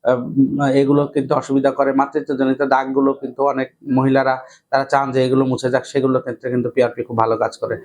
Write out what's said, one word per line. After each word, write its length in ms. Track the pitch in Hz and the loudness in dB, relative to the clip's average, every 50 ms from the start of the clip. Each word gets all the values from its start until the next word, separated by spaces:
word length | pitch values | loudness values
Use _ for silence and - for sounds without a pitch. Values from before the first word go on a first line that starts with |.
| - | 2
আ, 100 | 120 127 | 0 0
উম, 480 | 120 123 - - 135 135 - - 139 | 0 -2 -4 0 2 2 2 2 -2
এগুলো 440 | 143 135 131 139 139 135 143 143 143 | 0 2 2 2 2 2 2 2 0
কিন্তু 280 | 143 - 147 135 131 151 | 0 -2 -4 -2 -2 -2
অসুবিধা 360 | 139 - - 139 139 131 139 | -4 -2 -2 -2 0 0 0
করে। 220 | 131 - 139 135 | 0 0 -2 0
মাতৃত্বজনিত 720 | 131 139 139 139 - 151 143 - 143 127 135 131 131 131 | 2 0 -2 -2 -2 -8 -6 -4 -4 -2 0 -2 0 0
দাগগুলো 500 | 143 131 135 131 135 135 135 135 139 139 | 0 4 4 4 4 4 0 2 2 2
কিন্তু 320 | 135 139 139 123 123 - 139 | 0 -2 -8 -12 -4 -2 -2
অনেক 280 | 143 131 135 131 - _ _ - 143 | 0 0 -2 -6 -6 _ _ -6 0
মহিলারা 480 | 127 131 131 135 131 135 135 131 131 131 - - - _ _ _ | 2 2 4 4 4 4 2 2 -2 -2 -6 -18 -20 _ _ _
তারা 140 | - 135 135 | -2 -2 0
চান 280 | 135 143 139 139 131 | 2 0 0 0 0
যে 120 | 127 131 127 | 0 0 2
এগুলো 200 | 127 135 131 135 | 2 2 2 2
মুছে 260 | 156 - - - 127 | 2 0 -2 -2 -2
যাক, 160 | 123 127 - | -2 -2 -4
সেগুলোর 340 | - - 143 131 131 127 127 | -2 -4 -2 0 2 0 0
ক্ষেত্রে 300 | - 127 117 - - 127 | -2 -4 -12 -8 -6 -4
কিন্তু 200 | 123 127 120 117 | -2 -2 -2 -2
পিআরপি 320 | - - 123 117 - - | 0 0 0 0 0 -6
খুব 160 | 117 - 120 113 | -8 -6 -4 -4
ভালো 180 | 113 113 113 | -2 -2 -2
কাজ 200 | 110 117 104 - | -2 -2 -6 -4
করে। 200 | - - - 113 - - | -8 -6 -6 -6 -8 -10